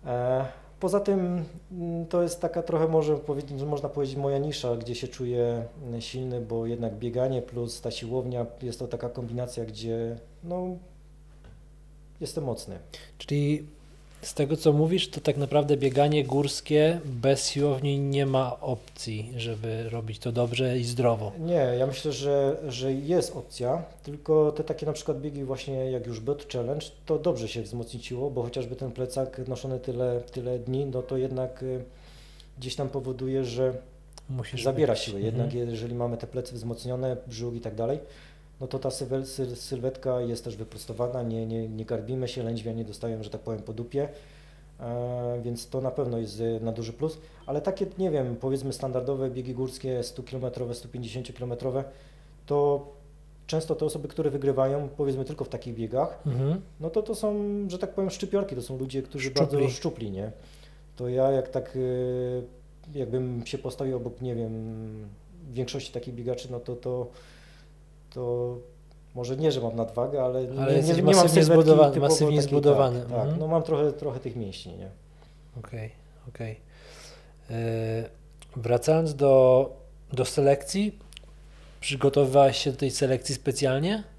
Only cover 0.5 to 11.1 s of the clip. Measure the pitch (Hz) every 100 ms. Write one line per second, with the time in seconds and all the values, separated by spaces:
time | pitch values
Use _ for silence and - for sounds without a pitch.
0.5 | - - - 185 202 202 196 180 180 156
1.5 | - - 180 170 170 165 175 175 170 170
2.5 | 175 165 160 160 160 151 151 - 143 139
3.5 | 139 147 143 139 147 135 135 139 139 147
4.5 | 139 123 117 113 117 127 - 123 120 120
5.5 | 120 113 - 131 117 - 131 127 123 110
6.5 | 117 113 117 113 104 120 120 127 127 120
7.5 | 120 117 - 117 - 117 127 123 123 117
8.5 | - 123 113 123 - 123 120 120 117 123
9.5 | - 113 107 113 113 117 117 - - 170
10.5 | 180 185 180 - - -